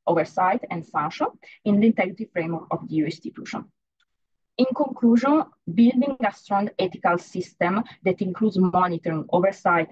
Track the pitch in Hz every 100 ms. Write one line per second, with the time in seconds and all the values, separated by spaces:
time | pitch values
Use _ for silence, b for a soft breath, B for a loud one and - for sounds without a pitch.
0 | - - 233 - 185 220 - 170 165 156
1 | 151 - 339 - B B 214 202 226 226
2 | 185 - 226 175 165 165 - 170 - 156
3 | 151 - - - - - - _ _ _
4 | _ _ _ _ _ - 254 247 277 254
5 | 233 233 262 311 - _ - 170 233 254
6 | 277 262 220 - - 202 208 - 185 -
7 | 180 175 - 185 175 - 175 196 240 B
8 | - 185 185 180 220 190 185 180 180 165
9 | - 160 - 180 190 196 196 170 160